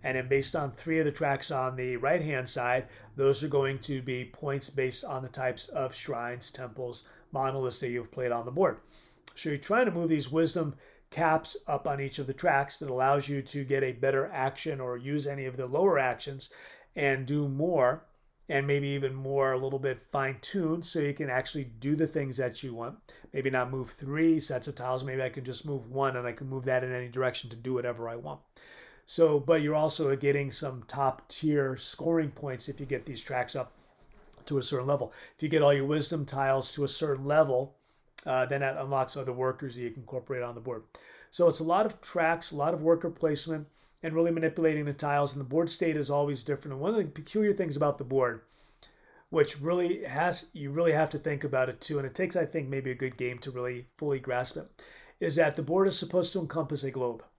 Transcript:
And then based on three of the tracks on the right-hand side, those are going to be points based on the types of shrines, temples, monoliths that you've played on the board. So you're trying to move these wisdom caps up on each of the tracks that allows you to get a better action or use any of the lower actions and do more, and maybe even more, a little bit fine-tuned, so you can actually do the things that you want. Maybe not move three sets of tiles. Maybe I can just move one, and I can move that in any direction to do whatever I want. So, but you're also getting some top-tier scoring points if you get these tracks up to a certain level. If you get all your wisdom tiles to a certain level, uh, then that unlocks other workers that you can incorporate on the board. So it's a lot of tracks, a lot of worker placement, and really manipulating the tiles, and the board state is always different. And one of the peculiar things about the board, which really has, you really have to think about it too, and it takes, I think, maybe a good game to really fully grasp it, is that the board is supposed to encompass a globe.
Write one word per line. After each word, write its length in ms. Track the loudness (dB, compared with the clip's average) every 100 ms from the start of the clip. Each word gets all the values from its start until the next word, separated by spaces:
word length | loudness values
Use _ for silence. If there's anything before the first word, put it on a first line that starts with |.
And 120 | -2 -2
then 140 | 2
based 260 | 2 2 -2
on 160 | -4
three 280 | -6 -2 2
of 60 | 2
the 60 |
tracks 400 | 0 0 0 0
on 240 | -2 -2 -2
the 220 | -4 -2
right-hand 500 | 2 2 2 -2 -2
side, 400 | -2 0 0 -2 -16 -18 2
those 260 | 4 4
are 60 | 2
going 300 | 2 2 -2
to 220 | -4 -6
be 220 | -4 -6
points 460 | -6 -8 -4 -4 -4
based 340 | -2 -2 -2
on 200 | -6 -8
the 60 | -8
types 380 | -4 -2 -2 -6
of 240 | -4 -4
shrines, 560 | -4 -6 -4 -4 -6 -10
temples, 540 | -10 -12 -8 -8 -8 -16 -20 _
monoliths 480 | -2 0 0 -2 -2
that 80 | -4
you've 220 | -4 -6
played 200 | -4 0
on 140 | 0 -2
the 60 |
board. 280 | 2 2 2 -10 -20 -20 -14 -14 -6
So 140 | -4
you're 80 | -4
trying 280 | 0 4 4
to 60 |
move 160 | 2 2
these 240 | 2 2
wisdom 440 | 2 2 2 -2 -4 -16 _ _
caps 480 | 0 2 2 0 -6 -4
up 200 | -4 -2
on 120 | -4
each 200 | -4 -6
of 80 | -6
the 60 |
tracks 460 | 0 4 4 2 -4
that 100 | -4
allows 380 | 2 4 4 2
you 140 | -4
to 240 | -4 -8 0
get 180 | 0
a 80 | 0
better 360 | 0 2 2 0
action 520 | 0 -2 -2 -6 -4
or 160 | -4 -6
use 320 | -2 -2 -2
any 180 | -4 -6
of 120 | -6
the 100 | -2
lower 320 | 4 4 6
actions 500 | 4 0 -6 -8 -10 -12 -20 -20 -14 0
and 320 | 2 2 0
do 220 | 0 0
more, 560 | 0 2 4 4 2 -6 _ _ _ -2
and 160 | 0 2
maybe 220 | 2 2
even 260 | 0 -2
more, 380 | -4 -2 2 2
a 60 | 2
little 200 | 0 -2
bit 220 | -2 -4
fine-tuned, 840 | -4 -2 -2 -2 -2 0 0 0 0
so 140 | 0
you 140 | 0
can 160 | -2 0
actually 360 | 0 0 -6 -8
do 320 | -6 -2 2
the 100 | 2
things 300 | 0 -4 -2
that 260 | -2 -4
you 100 | -10
want. 240 | -8 -10 -12 _ -20 -10
Maybe 160 | -4 0
not 200 | 0 0
move 200 | -4 -8
three 500 | -10 -6 2 4 4
sets 300 | 2 -4 -6
of 60 | -6
tiles. 280 | -4 -2
Maybe 180 | -2 -2
I 60 | -4
can 160 | -4
just 220 | -8 -8 -6
move 260 | -8 -6
one, 240 | 0 0 0
and 100 | -6
I 60 |
can 160 | -8 -8
move 160 | -6
that 180 | 0 0
in 120 | 0
any 160 | -6 -6
direction 400 | -2 -2 -2 -10
to 80 | -10
do 160 | -4
whatever 340 | -2 -2 -6 -8
I 80 | -10
want. 240 | -10 -14 _ -20 -20 -20 -20 -20 -6
So, 320 | 4 6 6
but 240 | 4 4
you're 140 | 4 2
also 400 | 2 2 0 2
getting 340 | 2 2 0
some 340 | -4 -6 -8
top-tier 920 | -10 0 0 0 -10 -2 2 2 2 -2
scoring 560 | -8 -4 0 2 0
points 380 | -4 -8 -6 -8
if 100 | -8
you 60 | -4
get 200 | -4 -4
these 160 | -10
tracks 320 | -6 -4 -2
up 200 | -4 -6 _ _ _ -20 -20 -20 -16 -2
to 120 | -2
a 60 |
certain 240 | 0 -2 0
level. 240 | 0 0 -10 -20 -6
If 80 |
you 60 | 0
get 120 | 6
all 120 | 6
your 120 | 6 4
wisdom 400 | 2 0 -2 -4
tiles 480 | 0 2 2 0 -2
to 100 | -2
a 20 |
certain 380 | 0 0 -2 4
level, 500 | 6 6 4 0 _ _ _ _ -14 0
uh, 200 | 2 2
then 160 | 0
that 160 | 0 -2
unlocks 400 | -2 -2 -2 -4
other 160 | -6
workers 420 | -2 -2 -2 -8 -8
that 60 |
you 100 | -8
can 120 | -8
incorporate 380 | -10 -10 -6 -6
on 140 | -6 -8
the 60 |
board. 220 | -8 -10 -10 -20 -20 -20 -12
So 180 | 4 4
it's 100 | 4
a 60 | 2
lot 200 | 4 2
of 140 | -2
tracks, 520 | -6 0 2 2 0
a 40 | 0
lot 160 | 0
of 80 | 2
worker 280 | 4 4 2
placement, 580 | 0 0 2 -2 -4 -6 _ -20 _
and 100 | -2
really 180 | 2 2
manipulating 540 | 4 0 4 2 2 -2
the 80 |
tiles, 400 | -2 2 2 2
and 80 | -2
the 80 | 0
board 220 | 0 2
state 260 | 2 2 0
is 140 | 0
always 320 | 0 0 -2
different. 300 | -4 -4 -4
And 80 | -4
one 100 | 0
of 60 | 0
the 80 | -2
peculiar 460 | -6 -4 2 2
things 240 | 2 0 2
about 220 | 2 0
the 60 |
board, 380 | 0 2 2 0 _ _ _ _ -20 _ _ -20 _
which 300 | 4 4 2
really 440 | -2 0 2 0
has, 480 | -4 0 0 0 -6
you 160 | -10 -6
really 220 | 2 4
have 180 | 4 2
to 80 | 0
think 260 | -4 -4
about 240 | 0 0 0
it 140 | -2
too, 160 | -4 -2
and 80 | -4
it 80 |
takes, 220 | -2 0 0
I 100 | 0
think, 240 | -2 -4
maybe 220 | -4 -4
a 40 | -4
good 220 | -4 -4
game 220 | -6 -6
to 100 | -8
really 380 | -6 -6 -6 -12 -6
fully 240 | -2 -2
grasp 380 | 0 -2 -2 -6
it, 100 | -12 -18 -20 -20 -20 _
is 160 | 0 4
that 180 | 4 2
the 80 |
board 240 | 0 4 4
is 100 | 2
supposed 340 | 2 2 2
to 60 | 0
encompass 440 | -2 -2 -2 -2
a 80 | -4
globe. 320 | -2 -4 -4 -14